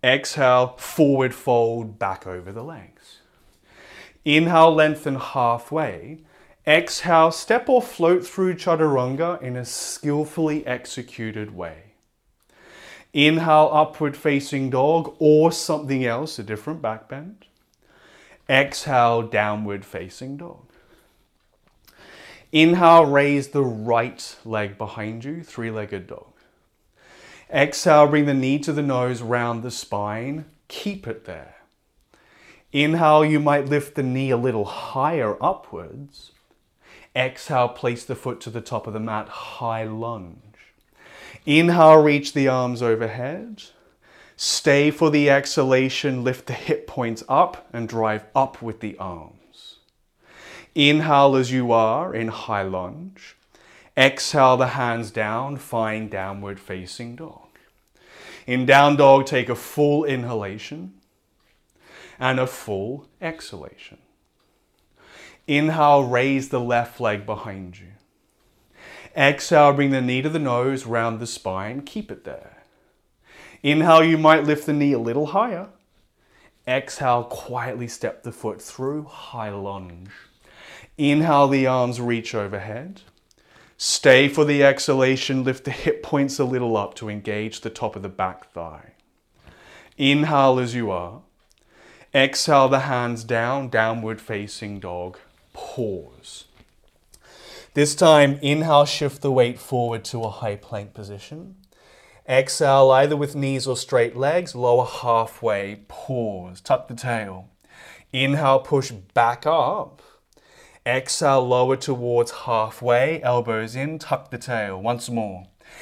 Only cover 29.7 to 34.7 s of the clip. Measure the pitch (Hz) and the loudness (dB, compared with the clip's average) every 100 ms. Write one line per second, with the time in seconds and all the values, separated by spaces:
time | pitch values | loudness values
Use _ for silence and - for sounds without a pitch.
29.7 | 120 - 104 104 107 127 151 151 _ _ | -12 -8 -6 -4 -6 -8 -10 -14 _ _
30.7 | - 208 196 117 110 - 80 67 - _ | -10 -8 -8 -12 -12 -14 -16 -18 -20 _
31.7 | _ _ _ _ _ _ _ _ _ _ | _ _ _ _ _ _ _ _ _ _
32.7 | 143 151 165 156 151 156 151 147 143 139 | 0 0 2 4 6 4 2 2 0 0
33.7 | 147 143 - 131 127 135 120 127 113 98 | -2 -2 -6 -4 -2 -2 0 0 -2 -6